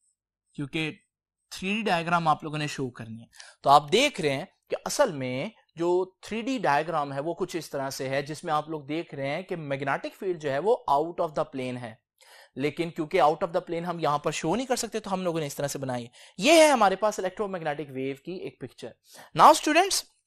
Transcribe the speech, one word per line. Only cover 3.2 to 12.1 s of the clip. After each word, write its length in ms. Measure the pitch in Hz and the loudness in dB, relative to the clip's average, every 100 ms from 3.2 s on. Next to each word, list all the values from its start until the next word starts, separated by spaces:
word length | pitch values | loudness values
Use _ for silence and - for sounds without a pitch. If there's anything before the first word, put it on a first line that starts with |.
| 117 - - _ | -16 -20 -20 _
तो 60 | 139 | 6
आप 180 | 147 147 | 6 8
देख 300 | 202 285 - | 4 4 2
रहे 120 | 156 | -2
हैं 140 | 135 185 _ - | -2 -6 _ -8
कि 60 | - | -6
असल 360 | - - 269 | -4 0 0
में 400 | 143 127 127 185 - _ 156 | 0 -4 -4 -8 -12 _ -4
जो 420 | 170 180 185 _ | 0 0 0 _
थ्री 160 | - 214 | -8 -6
डी 160 | 226 262 | -4 -2
डायग्राम 540 | 165 143 160 160 143 | 2 2 0 -4 -4
है 80 | 139 | -4
वो 140 | 156 | -6
कुछ 220 | 170 180 170 | -6 -6 -6
इस 140 | - | -8
तरह 180 | 143 135 | -6 -6
से 180 | - 135 | -6 -4
है, 140 | 135 | -4
जिसमें 300 | 143 151 170 | -4 -8 -2
आप 160 | 151 151 | -2 -2
लोग 160 | 156 135 | -10 -6
देख 280 | 156 165 | -8 -8
रहे 140 | 139 139 | -8 -6
हैं 160 | 156 | -6
कि 120 | 185 175 | -6 -8
मैग्नेटिक 580 | 147 139 139 156 302 | -6 -4 -2 -2 -4
फील्ड 240 | - 196 175 | -8 -6 -4
जो 120 | 151 | -4
है 80 | 135 | -2
वो 260 | 190 247 - | 0 0 2
out 340 | 143 165 170 170 | 0 0 -2 -4
of 80 | 151 | -2
the 80 | 151 | -6
plane 240 | 135 127 123 | -6 -6 -8
है, 200 | 120 110 _ | -10 -16 _